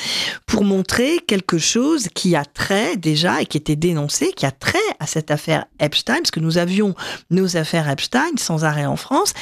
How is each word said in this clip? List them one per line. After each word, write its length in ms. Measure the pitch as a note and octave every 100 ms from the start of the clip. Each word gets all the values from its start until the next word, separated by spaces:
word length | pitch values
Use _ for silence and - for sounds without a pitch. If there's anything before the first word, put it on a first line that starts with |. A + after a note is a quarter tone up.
| - - - - -
pour 180 | G#3+
montrer 540 | G3+ F#3+ F#3 - C4 E4+ -
quelque 320 | G3 - E3+
chose 500 | - A3+ C#4 D#4+ F#3+
qui 220 | - F#3 D#3+
a 80 |
trait 520 | C#3+ - - G3 C#4 B3+
déjà 440 | D#3+ D3+ F3 C#4
et 60 | -
qui 100 | D3+
était 200 | - D3+
dénoncé, 560 | F3 D#3+ D3 - E4
qui 140 | - C3+
a 40 |
trait 260 | - - F4 G#4+ -
à 60 | D3
cette 240 | D#3+ D#3
affaire 340 | D3 - D3 - -
Epstein, 360 | D3+ - - C#4+
parce 120 | D#4+
que 100 | E3+
nous 180 | D#3+ E3+
avions 360 | F3 F#3+ G#3 F3 - - -
nos 260 | F3 F#3 E3+
affaires 320 | D#3 E3+ D3
Epstein 480 | C3+ - B3 E4 C#4+
sans 280 | - D#3+
arrêt 220 | D#3+ D3+ C#3+
en 100 | D3+
France 360 | - C#4+ G#4 -